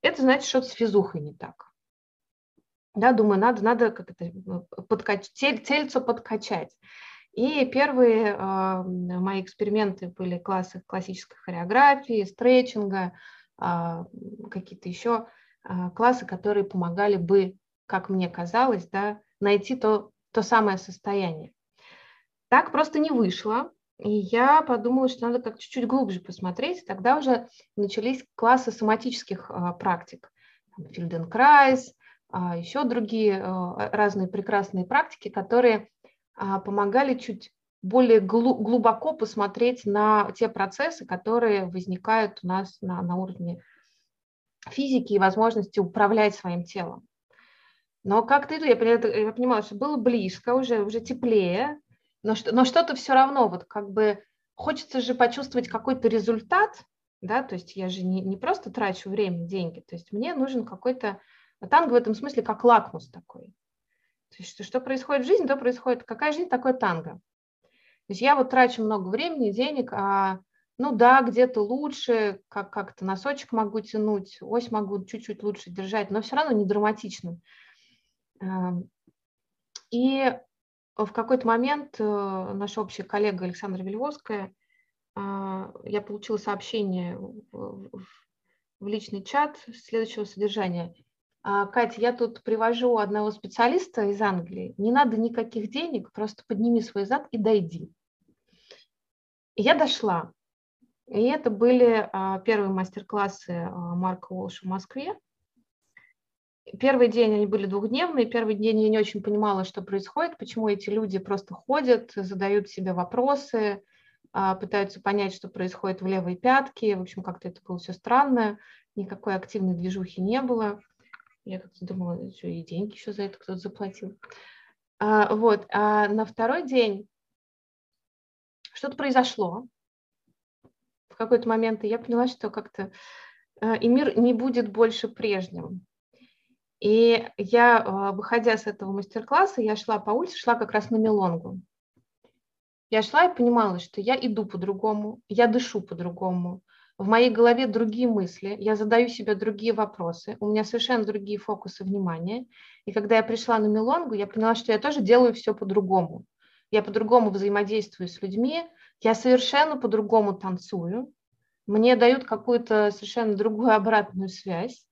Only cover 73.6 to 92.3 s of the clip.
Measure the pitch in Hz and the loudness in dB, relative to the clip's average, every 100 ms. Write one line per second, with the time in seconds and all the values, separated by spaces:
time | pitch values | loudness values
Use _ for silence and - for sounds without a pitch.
73.6 | 214 220 214 220 214 208 190 - - 233 | -2 -4 -6 -2 0 -2 -4 -18 -4 -4
74.6 | 247 220 202 202 190 220 - 208 208 202 | -2 -4 -4 -6 -8 -14 -12 -8 -6 -8
75.6 | - 175 190 214 202 202 214 262 311 220 | -12 -10 -4 -4 -2 -4 -4 -2 0 0
76.6 | 196 208 208 214 202 - 175 170 _ _ | 2 2 0 -2 -10 -12 -12 -14 _ _
77.6 | _ _ _ _ _ _ _ _ 190 190 | _ _ _ _ _ _ _ _ -8 -4
78.6 | 185 180 - _ _ _ _ _ _ _ | -4 -6 -8 _ _ _ _ _ _ _
79.6 | _ - _ 240 254 269 262 254 _ _ | _ -20 _ 0 0 2 0 -2 _ _
80.6 | _ _ _ - 208 - 226 254 240 226 | _ _ _ -6 -4 -4 0 2 4 2
81.6 | 262 294 285 - 214 208 196 190 185 196 | 2 -2 -6 -4 -2 -2 -4 -6 -6 -6
82.6 | 202 214 208 - 196 202 208 185 180 180 | -6 -6 -8 -8 -8 -2 -2 -2 -6 -8
83.6 | 202 185 190 214 277 294 - 214 190 _ | -10 -8 -8 -6 -6 -8 -10 -10 -10 _
84.6 | _ _ _ _ _ - 202 196 196 190 | _ _ _ _ _ -12 -8 -8 -6 -8
85.6 | 190 - - 208 202 208 - 214 214 202 | -10 -14 -8 -8 -8 -14 -6 -6 -4 -8
86.6 | - 226 202 185 175 180 190 214 _ - | -6 -6 -4 -4 -6 -10 -14 -18 _ -14
87.6 | 202 196 196 196 185 _ _ _ _ _ | -14 -14 -18 -20 -20 _ _ _ _ _
88.6 | _ _ 202 214 208 202 190 285 294 - | _ _ -8 -8 -8 -12 -4 -2 -2 -4
89.6 | - - - 226 226 - 208 - 208 208 | -20 -20 -6 -4 -4 -6 -10 -4 -4 -2
90.6 | 185 175 170 - _ _ _ _ - 202 | -4 -4 -8 -14 _ _ _ _ -2 -2
91.6 | 202 247 226 - 233 240 233 | 0 0 0 0 -2 0 -4